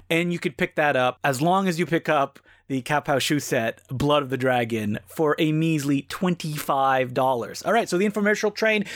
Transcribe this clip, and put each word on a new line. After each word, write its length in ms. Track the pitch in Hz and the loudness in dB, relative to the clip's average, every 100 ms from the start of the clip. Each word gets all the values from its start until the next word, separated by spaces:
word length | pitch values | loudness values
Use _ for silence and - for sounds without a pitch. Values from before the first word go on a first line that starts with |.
| - | -2
And 240 | 170 175 | 0 0
you 60 | 175 | -2
could 180 | 175 - | -4 -4
pick 160 | 175 | -4
that 220 | - 147 131 | 0 2 2
up 240 | 123 - | 0 0
as 160 | 143 127 | -2 0
long 280 | 165 190 190 | 2 2 2
as 100 | 165 | 0
you 80 | 160 | 0
pick 240 | 160 160 | 0 0
up 300 | 151 139 - _ - - | 0 0 -4 _ -18 -6
the 140 | 135 | -6
Cao 240 | 123 147 147 | -2 -2 0
Pao 140 | 135 | 0
Shu 200 | - 147 | 2 0
set, 400 | - 135 113 - - | 0 -2 -2 -6 -8
Blood 340 | 127 143 147 | -2 2 2
of 80 | 135 | 0
the 60 | 131 | 0
Dragon, 600 | 131 123 117 113 104 107 - | 2 2 0 -2 -2 -4 -6
for 300 | - 156 151 | 0 0 2
a 140 | 156 | 0
measly 500 | 156 165 156 139 139 | 2 2 0 0 -2
twenty-five 1120 | - - 185 170 156 151 - 139 135 131 127 | -2 -2 -2 -2 -4 -6 -2 0 2 2 0
dollars. 480 | 123 131 123 101 - | 0 0 0 -4 -6
All 100 | - | -2
right, 160 | 220 202 | 0 0
so 80 | 180 | 0
the 140 | 208 | 0
infomercial 460 | 214 202 214 214 - | 0 0 0 -2 0
train 300 | 220 214 202 | 0 0 -2